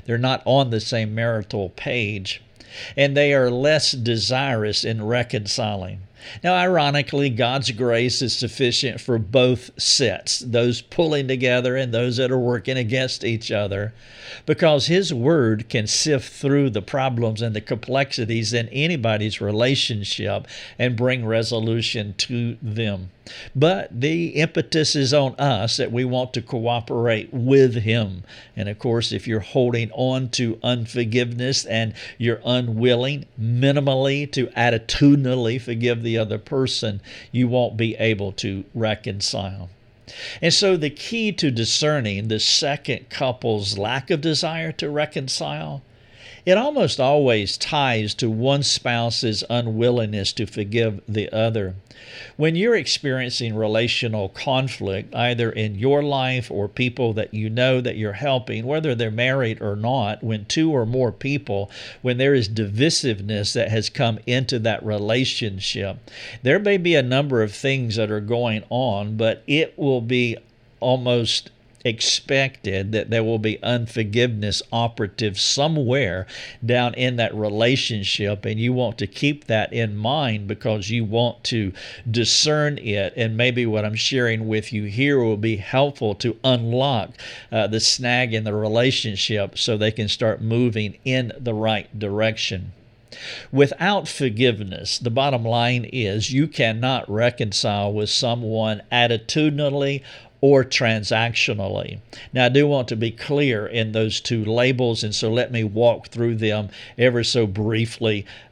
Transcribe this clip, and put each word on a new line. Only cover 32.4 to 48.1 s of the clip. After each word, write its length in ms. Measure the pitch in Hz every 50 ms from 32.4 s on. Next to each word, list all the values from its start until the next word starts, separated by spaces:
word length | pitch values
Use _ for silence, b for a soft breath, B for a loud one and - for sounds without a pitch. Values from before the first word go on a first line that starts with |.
| -
unwilling 840 | 123 123 127 123 117 110 110 120 127 120 117 127 139 147 139 - - _ 117
minimally 880 | 110 113 120 123 135 139 139 147 139 139 135 131 135 139 139 143 143 139
to 140 | - 135 123 120
attitudinally 1120 | - 120 120 120 117 113 - - - - 143 143 147 143 135 123 127 127 117 113 123 131
forgive 420 | - 120 120 113 120 120 120 117
the 140 | 113 117 113
other 220 | 110 110 104 107 104
person, 600 | - - 139 135 131 120 - - 117 110 101 101 B B B B B B
you 160 | - 120 123 117
won't 280 | 123 123 120 110 110
be 200 | 107 117 110 -
able 340 | - 110 113 110 98 101 95
to 320 | 95 - - 104 98 98 - - -
reconcile. 960 | 120 110 110 107 - - 104 98 101 - - - 107 98 95 98 98 92 87 - _ _ - _ _ _ B B B B B B B
And 140 | 165 170 -
so 220 | - 208 190 185
the 120 | 165 151 139
key 440 | - - - - 233 233 220 208
to 180 | 180 - 190 143
discerning 800 | 123 113 117 - - - 151 151 151 143 113 104 98 98 107 110
the 120 | 110 107
second 680 | - - - - 156 139 147 143 - - 120 - - -
couple's 680 | - - 143 127 120 - - 117 110 104 98 101 104
lack 320 | 98 101 110 127 135 135 -
of 100 | 175 147
desire 500 | 147 165 147 - 175 156 165 165 165 160
to 160 | 151 - 165 147
reconcile, 920 | 147 147 151 147 - 147 135 131 - - 160 143 147 156 160 151 143 135 - B B B B B B B B B B B B
it 100 | 180 185
almost 440 | 208 262 294 294 269 185 135 - -
always 580 | 127 135 147 151 139 127 113 107 98 92 - -
ties 560 | - - 160 147 139 131 117 110 107 104